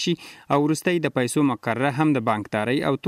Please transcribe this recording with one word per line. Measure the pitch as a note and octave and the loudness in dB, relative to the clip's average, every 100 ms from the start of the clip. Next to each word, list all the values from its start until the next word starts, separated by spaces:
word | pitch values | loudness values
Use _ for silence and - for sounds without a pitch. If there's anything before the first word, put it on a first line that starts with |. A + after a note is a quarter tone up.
شي | - E3+ - - - | -2 -4 -8 -14 -2
او | C#3+ D3 | 0 2
وروستی | D#3 - F3 D3 | 0 0 0 0
د | C3 | 0
پیسو | A#2+ D3+ C#3+ | 0 2 0
مقرره | A#2 B2 A2+ C#3 C3 | 0 -4 -2 0 2
هم | D#3 C3+ | 2 2
د | A2+ | 0
بانکدارۍ | G#2+ G2+ G#2+ A2 C#3 D3 | -2 -2 -2 0 0 0
او | C3+ | 0